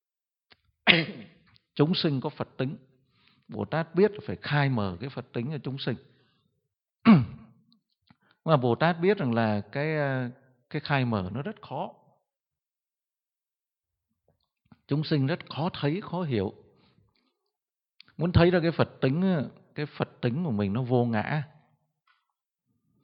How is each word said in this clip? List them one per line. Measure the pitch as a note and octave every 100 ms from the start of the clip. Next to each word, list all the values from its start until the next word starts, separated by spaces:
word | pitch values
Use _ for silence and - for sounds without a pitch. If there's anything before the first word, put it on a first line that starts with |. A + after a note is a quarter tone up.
| _ _ _ _ _ - _ _ -
<coughs> | E3+ D#3 F#3+ - _ _ _ _
chúng | - D3+
sinh | F#3 E3+ C3+
có | D3+
Phật | - - -
tính. | C3+ F#3+ - _ _ _ _ _ -
Bồ | G#2+
Tát | G2+ D3+ D#3+
biết | E3+ G#3
là | E3+ -
phải | F#2
khai | - D3 C#3
mở | B2 G2 F2
cái | C3
Phật | C3 -
tính | B2+ A#2+
cho | D3+
chúng | C#3 A#2+
sinh. | - A#2 - _ _ _ _ _ _ _ _ _
<coughs> | A#3 F3+ G2 - - _ _ _ _ _ _ _ _ _
Mà | E3 D3+
Bồ | B2
Tát | A2+ D#3+ E3+
biết | F#3 G#3
rằng | B2+
là | A#2 A2+ G#2
cái, | - C#3 D#3 D#3
à, | C#3+ C3 B2 B2 _ _ _
cái | D3+
khai | - C#3
mở | B2 G#2+ F#2
nó | G#2+
rất | D#3+ -
khó. | - C3+ G#3 - _ _ _ _ _ _ _ _ _ _ _ _ _ _ _ _ _ _ _ _ _ _ _ _ _ _ _ _ -
Chúng | C#3+
sinh | D#3 D3+ C3+
rất | - -
khó | - E3+ -
thấy, | C#3+ F3
khó | - E3+
hiểu. | E3 A2+ G2 - - _ _ _ _ _ _ _ _ _ _ _ _ - - -
Muốn | E3
thấy | E3+ F3
ra | F3+
cái | E3
Phật | D#3 B2 -
tính | C3+ D3+
á, | F#3+ E3+ - - _
cái | - D3
Phật | - - -
tính | B2 C3
của | F3+
mình | G#2 G2+
nó | G#2+
vô | B2 B2+
ngã. | A#2+ A2 - D#3 - - _ _ _ _ _ _ _ _ _ _ _ _ _ _